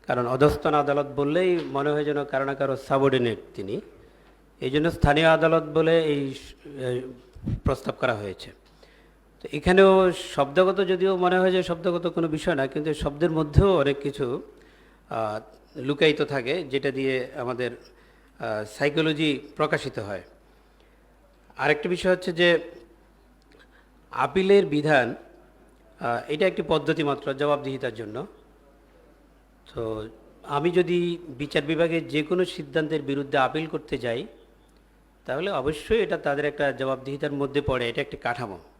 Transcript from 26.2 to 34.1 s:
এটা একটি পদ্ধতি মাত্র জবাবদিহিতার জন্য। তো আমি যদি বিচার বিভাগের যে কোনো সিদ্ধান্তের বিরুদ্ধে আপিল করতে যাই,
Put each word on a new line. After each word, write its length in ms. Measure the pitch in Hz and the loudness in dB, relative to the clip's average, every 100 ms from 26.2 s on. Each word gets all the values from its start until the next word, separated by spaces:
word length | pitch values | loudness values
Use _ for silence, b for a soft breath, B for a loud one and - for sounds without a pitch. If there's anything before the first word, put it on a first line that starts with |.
| - | -4
এটা 180 | 151 185 | 0 0
একটি 160 | - 156 | 0 0
পদ্ধতি 340 | 156 143 160 | 0 0 0
মাত্র 320 | 143 139 143 | 0 -2 -4
জবাবদিহিতার 600 | 135 147 143 135 131 123 | -2 0 0 -2 -6 -6
জন্য। 320 | 113 107 117 196 - _ _ _ _ _ _ - _ _ _ _ _ - | -6 -10 -10 -12 -16 _ _ _ _ _ _ -20 _ _ _ _ _ -14
তো 340 | 127 110 110 110 - - - | -8 -6 -6 -10 -16 -20 -18
আমি 280 | - 147 170 | -6 -2 2
যদি 480 | 175 175 175 175 170 - | 2 2 2 0 -4 -10
বিচার 340 | 127 143 156 | -10 -4 -2
বিভাগের 460 | 147 160 170 165 143 | 0 0 2 0 -2
যে 140 | 147 | -2
কোনো 220 | 151 180 | 0 0
সিদ্ধান্তের 580 | 180 - 139 160 156 156 | 0 -4 -4 -2 0 -2
বিরুদ্ধে 360 | 139 139 139 143 | -2 -4 0 2
আপিল 280 | 127 156 160 | 2 0 -4
করতে 320 | 156 - 135 | -6 -6 -6
যাই, 280 | 120 | -4